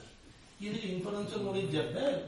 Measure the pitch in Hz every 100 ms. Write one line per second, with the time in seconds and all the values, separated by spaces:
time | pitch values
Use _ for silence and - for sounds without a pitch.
0 | - - - - - - 208 220 202 180
1 | 196 202 - 208 196 190 160 151 - 190
2 | 277 277